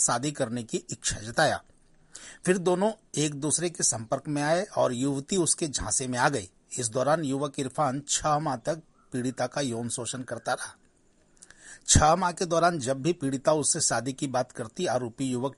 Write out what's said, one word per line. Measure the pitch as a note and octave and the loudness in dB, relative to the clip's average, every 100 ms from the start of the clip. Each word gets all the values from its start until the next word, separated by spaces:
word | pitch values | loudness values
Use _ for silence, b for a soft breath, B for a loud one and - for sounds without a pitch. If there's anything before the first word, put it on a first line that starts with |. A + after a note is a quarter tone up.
शादी | - A#2+ C#3+ | 2 2 0
करने | D3 B2 A#2+ | -2 -2 -2
की | A2 - | -4 -6
इच्छा | - - - G#2+ | -6 -6 -6 -6
जताया। | A2 - D3 G2 - _ _ _ _ B B B - | -6 2 2 2 -6 _ _ _ _ B B B 0
फिर | F#3 | 2
दोनों | F3 F3+ G#3 G#3+ _ - | 4 4 2 -2 _ -2
एक | D3+ C#3+ | -2 0
दूसरे | D3 D3 F3 | 0 0 -2
के | D#3+ | 0
संपर्क | - A2+ A2+ C#3 - | 0 0 -2 -4 -2
में | C#3+ | -2
आए | D3 E3+ | 2 0
और | G#3 - B2+ | 0 0 0
युवती | B2 C3+ C#3 C#3 G3 | 2 0 -2 0 2
उसके | D#3+ - D#3+ | 2 2 -2
झांसे | B2 A#2 - B2+ | -4 -2 -2 -2
में | B2 | 2
आ | C#3 | 2
गई। | C3+ F2+ _ - - | 2 -6 _ -14 -6
इस | A#2 | -4
दौरान | B2+ B2+ D#3+ | 0 2 2
युवक | D3 C3+ D3 C#3 | 2 -2 -2 -4
इरफान | C#3 - D3 C3 C#3+ | -4 0 0 -2 -2
छह | - D#3+ D3+ | -2 0 0
माह | D#3 B2 | 0 -4
तक | - D#3+ - _ _ | -4 -6 -8 _ _
पीड़िता | B2+ B2 B2 B2+ | -4 -4 -2 -4
का | - | -2
यौन | C#3 A2+ A#2+ | -2 -2 -4
शोषण | - A2+ B2+ | -6 -6 -8
करता | B2+ A2+ - | -8 -8 -4
रहा। | B2+ - - _ _ _ _ _ _ B B B B - | -4 -4 -14 _ _ _ _ _ _ B B B B 4
छह | - D#3 E3+ | 6 8 6
माह | F3+ | 2
के | E3 F3+ | -2 0
दौरान | E3 E3+ E3+ | 4 4 2
जब | A#2+ C3+ | -2 -2
भी | C3+ | -2
पीड़िता | F3 C3+ C3+ D#3 | -2 -2 -2 2
उससे | D#3 C3+ D#3+ | 2 2 0
शादी | - B2 A#2+ | 0 0 -2
की | C3 C#3+ | -4 -2
बात | B2 B2+ | -2 -2
करती, | - A2 - E3+ | -6 -10 -6 -2
आरोपी | B2 B2 - C3+ | -2 -2 -4 -4
युवक | B2 C3+ | -2 -4